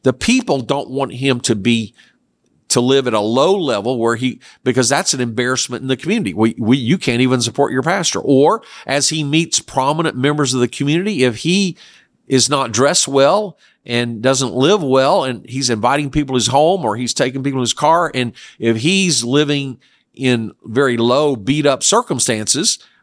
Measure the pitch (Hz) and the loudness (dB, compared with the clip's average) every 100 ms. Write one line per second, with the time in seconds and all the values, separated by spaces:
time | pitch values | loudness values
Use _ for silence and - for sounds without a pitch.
0 | 131 120 - 262 240 139 117 143 - 135 | 0 0 0 0 0 -4 -2 -4 -4 -6
1 | 135 120 135 123 - 107 101 117 107 _ | -6 -4 -2 -2 -2 0 2 0 -2 _
2 | _ _ _ _ _ _ _ 123 123 135 | _ _ _ _ _ _ _ 0 2 2
3 | 127 110 104 123 160 196 151 107 107 127 | 2 0 0 2 2 2 0 -2 -2 -2
4 | 113 117 127 - - _ 127 120 117 139 | -2 0 -4 -6 -18 _ -2 0 0 0
5 | 190 135 120 113 123 131 - 123 131 131 | -2 -4 -4 -2 -2 -2 -4 -8 -4 -4
6 | 151 233 123 87 113 - 110 135 117 185 | -2 -2 -2 0 0 0 2 2 2 0
7 | - 120 127 127 120 110 143 131 139 196 | 0 0 2 2 -2 -2 0 0 -2 -2
8 | 170 165 151 135 147 226 - - - 139 | -2 -2 2 4 4 2 -4 -16 -4 -2
9 | 143 160 143 156 165 - - 135 131 156 | -2 -2 0 0 0 -4 -4 -2 -2 0
10 | 165 127 135 147 135 127 120 - 143 165 | -2 0 0 0 0 0 -2 -2 -2 0
11 | 202 180 127 110 160 185 190 - - - | -2 0 0 0 0 0 0 -4 -20 -20
12 | _ _ _ 131 123 143 127 107 139 170 | _ _ _ 0 2 0 0 2 2 2
13 | - 135 139 202 208 - _ _ - 120 | 0 4 4 2 -2 -12 _ _ -4 -4
14 | 120 113 127 131 127 98 143 208 143 131 | -2 -2 0 0 -2 2 2 2 2 2
15 | 135 185 131 117 - 131 123 110 120 143 | 4 2 0 -6 -8 -6 -2 0 0 0
16 | 147 151 139 131 120 135 156 190 127 107 | -2 -4 -2 -2 0 2 2 2 -2 -4
17 | 123 - 131 135 135 135 120 - 151 165 | -6 -2 -2 -2 -4 -4 -4 0 2 2
18 | 165 127 120 - - _ 113 113 143 190 | 0 -2 -6 -8 -20 _ 0 2 2 2
19 | 185 147 117 139 147 143 139 120 _ _ | 0 -2 0 0 2 -2 -4 -12 _ _
20 | _ - 131 120 110 - - 113 139 117 | _ -4 0 0 -2 -10 -4 0 2 2
21 | 117 131 151 123 98 147 143 131 - 214 | 2 2 0 -2 -2 0 2 2 2 0
22 | 240 131 - 107 107 135 202 - _ _ | 0 -4 -2 -2 -2 -2 -2 -4 _ _